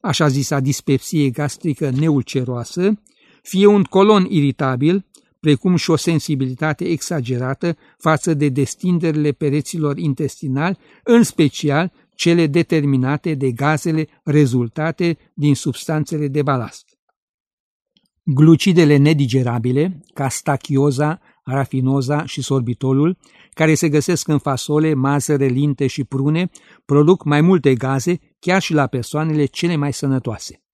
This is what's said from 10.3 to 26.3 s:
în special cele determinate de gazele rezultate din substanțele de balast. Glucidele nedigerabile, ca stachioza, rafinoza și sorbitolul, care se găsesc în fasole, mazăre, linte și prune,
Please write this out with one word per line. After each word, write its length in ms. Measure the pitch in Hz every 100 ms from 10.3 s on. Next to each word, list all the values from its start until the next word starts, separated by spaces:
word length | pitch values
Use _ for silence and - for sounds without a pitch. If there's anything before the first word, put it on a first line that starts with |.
| - 139 131 165 190 _ _
în 180 | - 233
special 720 | 208 - 151 - 151 143 175 _ _
cele 320 | _ 170 170 160
determinate 880 | 143 165 160 143 135 127 147 -
de 160 | 151 135
gazele 580 | 117 139 156 175 160 156 _
rezultate 960 | - 147 143 123 120 - 156 165 170 160 _
din 200 | - 147
substanțele 760 | 139 - 123 - 156 151 156 147
de 140 | 139
balast. 420 | 143 135 107 - _ _ _ _ _ _ _ _ _ _ _ _ _ _
Glucidele 760 | - 131 156 160 - 175 156 147
nedigerabile, 1040 | 143 156 139 127 123 120 117 127 170 180 _
ca 140 | - 135
stachioza, 920 | - - 139 - 139 143 127 151 160 _ _
rafinoza 800 | - 131 131 135 131 135 127 147
și 180 | - -
sorbitolul, 760 | 131 135 120 120 131 135 151 180 _ _ _
care 240 | - 156
se 140 | 156 165
găsesc 400 | 147 143 175 -
în 100 | 151
fasole, 560 | 147 131 - 151 156
mazăre, 520 | 147 135 143 - 147 135
linte 400 | 127 147 139 139
și 180 | -
prune, 460 | 135 135 135